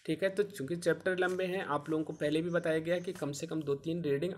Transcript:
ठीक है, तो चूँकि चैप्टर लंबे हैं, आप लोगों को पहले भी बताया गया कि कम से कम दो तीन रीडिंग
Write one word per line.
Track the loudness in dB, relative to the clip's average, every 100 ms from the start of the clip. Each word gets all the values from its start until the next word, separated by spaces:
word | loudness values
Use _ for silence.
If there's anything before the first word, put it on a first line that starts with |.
| -4
ठीक | 0
है, | 0
तो | 0
चूँकि | -2 -4 -6 0
चैप्टर | 2 2 0 2
लंबे | 2 2 0
हैं, | -2 0
आप | -2 0
लोगों | 0
को | 0
पहले | -2 2 2
भी | 2
बताया | 2 2 2
गया | 2 0
कि | -2
कम | -4 -4
से | -4 -4
कम | -2
दो | 0 0
तीन | 0 0
रीडिंग | 2 2 0